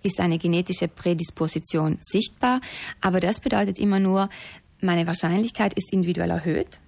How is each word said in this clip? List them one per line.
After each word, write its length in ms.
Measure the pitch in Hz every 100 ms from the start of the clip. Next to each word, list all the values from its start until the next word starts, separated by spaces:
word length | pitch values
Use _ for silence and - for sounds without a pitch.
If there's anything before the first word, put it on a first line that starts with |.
ist 180 | 202 -
eine 180 | 175 165
genetische 480 | 170 170 180 185 170
Prädisposition 1080 | - 185 170 165 - 160 - - 160 156 -
sichtbar. 580 | - 190 226 - 247 254 - - - -
Aber 180 | 190 185
das 220 | 175 226
bedeutet 400 | 277 214 202 185
immer 180 | 202 196
nur, 300 | 190 190 196 - - - _ _
meine 240 | 190 175 170
Wahrscheinlichkeit 640 | 175 165 180 226 - 208
ist 200 | - 185
individuell 380 | 190 175 180 175
erhöht 480 | 170 165 156 - -